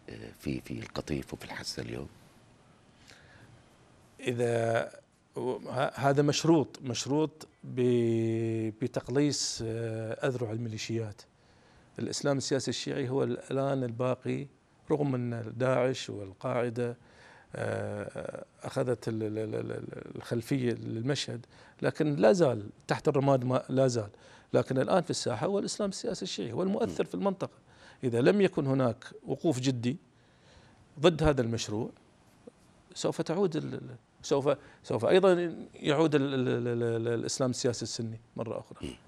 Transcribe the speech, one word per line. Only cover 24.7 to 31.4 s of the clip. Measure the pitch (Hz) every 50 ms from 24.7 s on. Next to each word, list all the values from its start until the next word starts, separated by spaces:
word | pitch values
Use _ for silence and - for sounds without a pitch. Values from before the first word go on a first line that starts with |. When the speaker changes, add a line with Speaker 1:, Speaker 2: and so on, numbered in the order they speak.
| 131 131
Speaker 2:
الآن | 143 214 190 185 160
في | -
الساحة | 127 - - 120 120 107 160
هو | 185 202 202
الإسلام | 226 190 - - 214 196
السياسي | 190 - - 233 190 - 196
الشيعي، | 180 - - 185 120 113
هو | 165 185
المؤثر | 190 202 226 233 202 - - 180
Speaker 1:
مم. | -
Speaker 2:
في | -
المنطقة. | 180 185 202 185 - - - - - - - - - - - - - -
إذا | 127 113 117
لم | 131 170 190 208
يكن | 196 175 - 170 143
هناك | 135 135 135 131 117 113 - - - - - -
وقوف | - 139 - - 170 131 127
جدي | 127 139 131 120 113 120 147 - - _ _ _ _ _ _ _ _ - - - - - - _ - _ - 147
ضد | 139 185 165 143 160
هذا | 156 143 127